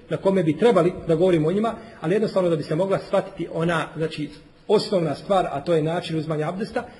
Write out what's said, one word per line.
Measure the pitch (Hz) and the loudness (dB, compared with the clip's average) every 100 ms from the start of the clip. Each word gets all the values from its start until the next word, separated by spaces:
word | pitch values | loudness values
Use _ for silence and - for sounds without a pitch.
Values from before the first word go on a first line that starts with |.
| - | -8
na | 156 | -2
kome | 190 190 | 2 2
bi | 160 147 | 2 4
trebali | 233 185 165 - - | 4 6 2 0 0
da | 156 | 2
govorimo | 185 175 151 | 4 4 2
o | |
njima, | 196 226 - - - | 0 -2 -4 -12 -8
ali | 160 208 | -2 0
jednostavno | 208 196 180 | 0 2 2
da | 160 | 0
bi | |
se | - 160 | 0 -2
mogla | 190 185 | 0 -2
shvatiti | - 190 190 - 165 | 0 -2 -2 -6 -8
ona, | 165 165 165 - 151 | -2 0 0 -2 -4
znači, | 156 151 147 - - - - | -6 -4 -10 -12 -20 -10 0
osnovna | 156 - 190 165 135 | 2 2 0 0 -2
stvar, | - 190 165 | 0 0 0
a | 143 | -2
to | 160 | 0
je | 165 | 0
način | 156 165 - 160 | 0 -2 -4 -4
uzmanja | 147 151 151 | -4 -4 -4
abdesta, | 185 220 247 233 | -4 -6 -6 -8